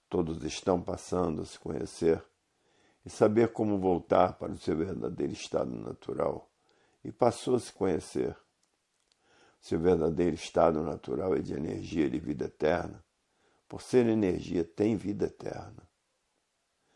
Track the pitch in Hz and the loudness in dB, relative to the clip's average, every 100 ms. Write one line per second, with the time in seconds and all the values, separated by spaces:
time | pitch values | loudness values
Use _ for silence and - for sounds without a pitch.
0 | - 90 80 82 78 - - 90 90 90 | -4 -2 -2 -4 -8 -4 0 0 0 -8
1 | - 92 85 80 - - 87 80 85 - | -4 -2 0 -2 -8 -10 -8 -6 -6 0
2 | 82 80 - _ _ _ _ _ _ _ | 2 2 0 _ _ _ _ _ _ _
3 | 98 - 110 107 117 - 107 101 92 85 | -14 2 4 6 4 2 0 0 2 0
4 | - 95 90 - - 85 - 78 82 - | 2 4 4 2 -8 -6 -4 -2 -2 -4
5 | 55 175 71 - - - 65 58 53 - | -6 -4 -4 -4 -4 -4 -2 -6 -10 -10
6 | - 67 76 78 - _ _ _ _ _ | -8 -2 -2 -2 -10 _ _ _ _ _
7 | - - 123 - - 120 - - 95 76 | -14 2 2 2 0 0 0 -2 0 0
8 | - - 60 - _ _ _ _ _ _ | -2 -4 -4 -4 _ _ _ _ _ _
9 | _ _ _ _ _ _ - 90 85 87 | _ _ _ _ _ _ -4 0 4 4
10 | 78 78 87 76 - 85 82 76 80 78 | 4 2 0 0 -2 4 4 4 -2 -6
11 | - 64 92 69 - 67 78 98 92 85 | -6 -4 0 -2 -2 -6 -6 -6 -4 0
12 | 71 64 - 71 - - 76 87 - - | 0 0 -4 -6 -6 -2 0 2 -2 -10
13 | - _ _ _ _ _ - - - 127 | -20 _ _ _ _ _ -16 -16 0 4
14 | 117 110 98 82 80 87 82 - 104 104 | 4 4 2 0 -2 -2 -2 0 0 0
15 | 92 107 85 - 98 - 95 - - _ | -2 -2 -4 -4 -10 -10 -12 -18 -20 _
16 | _ _ _ _ _ _ _ _ _ | _ _ _ _ _ _ _ _ _